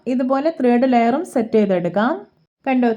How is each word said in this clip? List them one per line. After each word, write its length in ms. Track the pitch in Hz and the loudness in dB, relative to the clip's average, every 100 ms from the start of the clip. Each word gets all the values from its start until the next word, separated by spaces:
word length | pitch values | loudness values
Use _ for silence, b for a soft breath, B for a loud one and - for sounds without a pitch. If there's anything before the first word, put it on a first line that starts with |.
| 240 | -6
ഇതുപോലെ 360 | 262 262 269 311 330 | -4 -2 -2 -2 2
തേർഡ് 300 | 247 240 262 | 2 4 2
ലെയറും 300 | 240 233 277 370 | 2 2 -2 -4
സെറ്റ് 260 | 262 220 220 | -4 0 0
ചെയ്തെടുക്കാം. 520 | 202 180 170 196 240 381 - _ _ _ 269 | 2 0 -2 -2 -2 -4 -10 _ _ _ -4
കണ്ടോ, 240 | 254 240 | 0 0